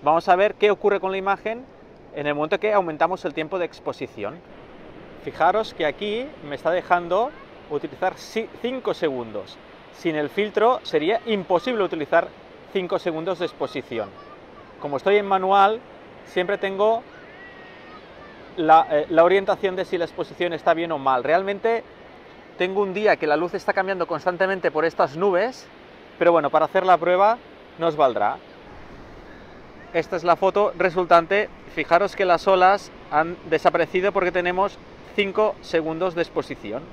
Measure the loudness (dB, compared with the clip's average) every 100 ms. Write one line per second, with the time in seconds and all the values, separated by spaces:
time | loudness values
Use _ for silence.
0 | 2 0 4 4 4 2 2 2 2 0
1 | -2 -4 -2 -4 -4 -10 -12 -20 -20 -20
2 | -16 -8 -4 -2 -2 -2 2 0 0 -2
3 | -2 -2 -6 -6 -6 -6 -6 -8 -10 -8
4 | -10 -8 -10 -10 -20 -20 -20 -20 -20 -20
5 | -20 -14 -14 0 2 2 -4 -4 -4 -4
6 | -6 -6 -8 -12 -12 -6 -2 -2 0 -2
7 | 0 -2 -2 -6 -20 -20 -8 -8 -8 -4
8 | -4 -4 -10 -8 -8 -8 -8 -6 -6 -2
9 | -2 -4 -8 -10 -12 -18 -20 -20 -20 -8
10 | -4 -2 -2 -2 -2 2 2 2 -2 -2
11 | 0 -2 -2 -4 0 -2 0 -2 -2 -2
12 | 0 0 0 -10 -20 -20 -8 -6 -4 -4
13 | -4 -4 -6 -4 -6 -6 -6 -6 -8 -8
14 | -8 -12 -20 -20 -20 -20 -20 -12 -8 -4
15 | 2 2 2 0 2 4 4 2 -10 -20
16 | -20 -20 -8 -4 -2 -2 -4 0 0 0
17 | -4 -20 -20 -20 -20 -20 -20 -20 -20 -20
18 | -20 -20 -20 -20 -18 -4 6 6 6 0
19 | 2 4 4 4 0 -2 -2 -4 -4 -4
20 | -6 -6 -10 -6 -6 -2 0 0 0 -2
21 | 0 0 2 0 0 -4 -2 -2 -6 -20
22 | -20 -20 -20 -20 -20 -4 -2 0 -2 0
23 | 2 2 2 0 0 -4 -2 -2 -2 -4
24 | -6 -4 -4 -2 -2 0 -2 0 -2 0
25 | -2 0 0 0 -2 -6 -20 -20 -20 -20
26 | -20 0 4 4 2 2 2 0 4 4
27 | 4 4 4 2 -6 -20 -20 -4 -4 2
28 | 2 2 -2 -4 -14 -20 -20 -20 -20 -20
29 | -20 -20 -20 -20 -20 -20 -20 -20 -6 -4
30 | -4 -4 2 2 4 2 0 0 -2 0
31 | 4 4 4 -2 -2 -8 -14 -8 2 2
32 | 2 -2 0 2 2 4 4 2 -4 -20
33 | -4 -2 -2 -6 -4 2 2 2 -2 0
34 | 0 0 0 -2 -2 -2 -2 -4 -20 -20
35 | -10 -4 -2 0 -2 -2 -4 -2 -2 -4
36 | -4 -2 -4 -4 -6 -10 -10 -10 -12